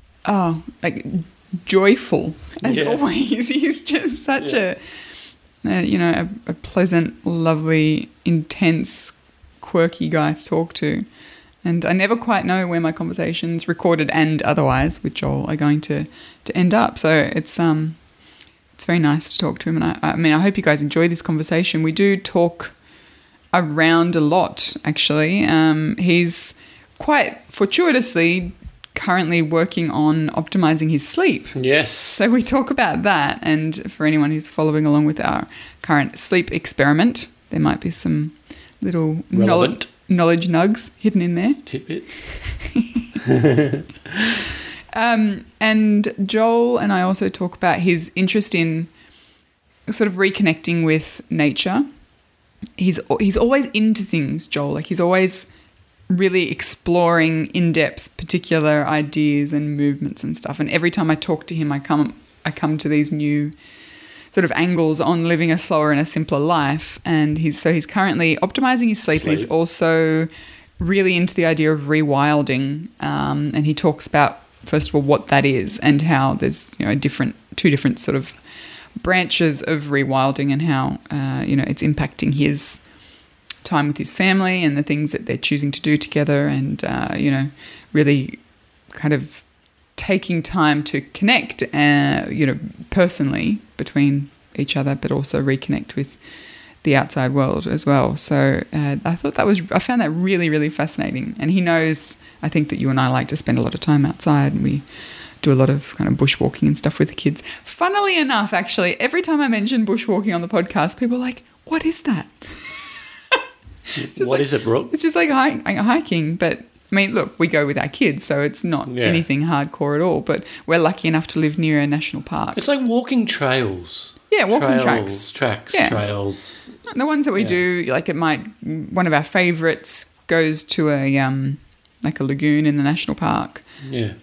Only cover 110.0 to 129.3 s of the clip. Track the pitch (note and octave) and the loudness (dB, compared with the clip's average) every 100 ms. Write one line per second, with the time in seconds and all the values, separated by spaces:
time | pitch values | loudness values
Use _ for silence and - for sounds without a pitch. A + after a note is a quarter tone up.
110 | - G#3+ G#3 E3+ E3+ G3+ F3+ G3+ D#3+ - | 0 -2 0 -4 -2 -2 -2 0 -2 -2
111 | A#3+ B3 B3+ A#3+ - _ - D#4+ D#4+ E4 | -2 -2 -4 -8 -16 _ -6 -2 -2 -2
112 | - F#3+ - _ - - - - - - | -2 -4 -6 _ -20 -16 -14 -14 -14 -16
113 | - - - B4+ B4+ - - - - - | -18 -20 -4 -4 -4 -18 -20 -20 -12 -10
114 | - - B2 C3+ C#3 C3 A2+ A#2 - D#4 | -10 -4 0 0 2 0 2 0 0 -2
115 | E4 E4+ E4 C4+ C4+ A#3+ - G3+ G#3 C#4+ | 0 2 2 2 2 0 -4 0 2 2
116 | D#4+ E3+ D#3 E3+ E3+ - - _ _ G3 | 0 -2 0 0 -2 -2 -8 _ _ 0
117 | G3 A3 - - E3 D#3+ C#3+ C#3+ C#3 - | 2 0 -2 -2 0 2 0 -2 -4 -2
118 | F3 C#3 - C#3+ C#3+ - F3+ D#3 - B2 | -2 0 -2 -2 -2 -4 -4 -4 -4 -2
119 | A#2 E3 D#3+ C#3 D#3+ D3 C#3+ - C#3+ D3 | 2 2 2 0 0 0 -2 -4 -2 0
120 | F3+ D#3 - D#3 - - - E3+ D#3+ - | 0 0 -2 -4 -6 -12 0 2 2 0
121 | E3 D#3+ D#3 D#3 D#3 D3+ D#3+ D3+ C#3+ D3 | 0 0 0 0 0 0 0 2 0 -2
122 | D3+ - C#3 D#3 - - B3+ C#4 B3 A#3 | -4 -8 -6 -4 -4 -4 -2 0 2 0
123 | A#3+ B3+ A3 - C#3+ C3 A2+ F#2 F2 - | 2 0 0 0 0 2 0 -4 -10 -14
124 | - - _ G#4+ G3+ A#3+ C3+ B2+ C3 B2+ | -14 -18 _ 2 4 2 2 2 2 0
125 | G2 G2 - - B2+ G2+ - F#4+ - A2 | -2 -4 -4 -2 -2 -2 -2 0 0 0
126 | G#2 G#2 G2+ G2 - - - - A4+ E4 | -2 -4 -4 -6 -10 -14 -16 -16 -10 -4
127 | C#4+ D4+ D4 G3 F#3 F3+ F3+ F3 D3 C3 | -2 0 0 0 0 0 0 0 -2 -2
128 | - E3 E3 D3+ - - - D#3 - F#3 | -2 0 0 0 -6 -12 -8 -8 -4 0
129 | F3+ D3 D#3 | 2 2 2